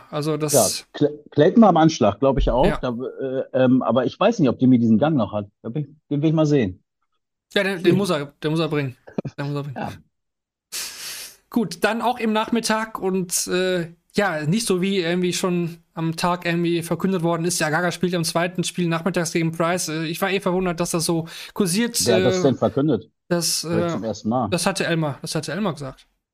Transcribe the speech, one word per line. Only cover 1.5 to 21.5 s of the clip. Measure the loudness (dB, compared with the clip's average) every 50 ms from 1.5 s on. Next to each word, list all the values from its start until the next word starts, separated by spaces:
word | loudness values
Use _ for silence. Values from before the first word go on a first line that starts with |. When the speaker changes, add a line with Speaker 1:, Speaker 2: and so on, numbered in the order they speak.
| 8 8 8
Speaker 2:
war | 8
am | 8
Anschlag, | 6 6 4 4 4 2 2 2 2
glaub | 2 2 2 2
ich | 2 2
auch. | 2 4 2 2 2
Speaker 1:
Ja. | 0
Speaker 2:
Da, | -4 -6
äh, | -6 -4 -8 -10 -8 -8 -8 -6 -4 -6 -6 -2 0 2 4
ähm, | 6 4 4 4
aber | 2 2 2 2
ich | 0 -2 2
weiß | 2 2 2 4
nicht, | 2 2
ob | 2 4
Demi | 4 6 6 6
diesen | 6 4 4 4
Gang | 4 2 2
noch | 0 0 0 -2
hat. | -6 -6 -8 _ _ -14
Da | -8
bin | -8 -8 -8
ich, | -8 -12 _ _ -6
den | -4 0 0
will | 2
ich | 4
mal | 4 4
sehen. | 4 4 2 2 0 -4 -10 _ _ _ _ _ _ _ _ _ _ _ _ _ _ 0
Speaker 1:
Ja, | 0 2
den, | 2 -2 2 4
den | 4 4
Speaker 2:
Hm. |
Speaker 1:
muss | 4 4 2
er, | 0 -2 -2
den | -6 _ _ -2 0 0
muss | 0
er | 0 0
bringen. | 0 -2 -2 -2 -6 _ _ -10 -8 -8 -8 -8 -8 -6
Den | -6
muss | -4 -4
er | -6 -6
bringen. | -8 -8
Speaker 2:
Ja. | -8 -8 -8 -10 -14 _ _ _ _ _ _ _ _ _ _ _ _ _ _ -12 -10 -10 -10 -14 -14 -14 -14 -14 -14 -16 -18 -20 _ _ _
Speaker 1:
Gut, | -2 -2 -2 -2 -4 -2 -2
dann | 0 0 0 -2
auch | -2 -2 0
im | -2 0 0
Nachmittag | 0 0 0 -2 -2 0 0 -2 -2 -2 -6 -8 -6
und, | -4 -2 -2 -2 -2 -2 -4 -4 -4 -2
äh, | -2 0 0 0 0 -2 -2 -6 -10 _ _ _ -2
ja, | 0 0 0 0 -2 -2
nicht | 0 0 0 0
so | 0 -2 0 0
wie | 0 0 0
irgendwie | 0 0 0 0 0 -2 -2
schon | -2 -2 -2 0 -2 -2 -4 -8 -12 _ _ -8
am | -4 -4 -4 -2
Tag | -2 -2 -2 -2 -2 -2
irgendwie | -2 -2 0 0 0 0 -2 -2
verkündet | -4 -4 -2 -2 -2 -2 0 0
worden | 0 0 0 -2
ist, | -2 -2 -2
ja, | -2 0
Gaga | 0 0 0 0 -2
spielt | -2 -2 -2 -2
am | -2 -2
zweiten | -2 0 -2 -2 -2 -2 -4 -6
Spiel | -4 -4 -4 -2 -2
nachmittags | -2 -2 -2 -2 -2 -2 -2 -2 -2
gegen | -2 -2 -2 -2
Price. | -2 -2 0 0 -2 -2 -4
Äh, | -4 -6 -4
ich | -6 -4 -4
war | -2 -2
eh | -2 -2
verwundert, | 0 0 0 0 -2 -2 -2 -2
dass | -4 -2 -2
das | -2 0
so | 0 -2 -2 -2 -6 -12 -16 -16 -14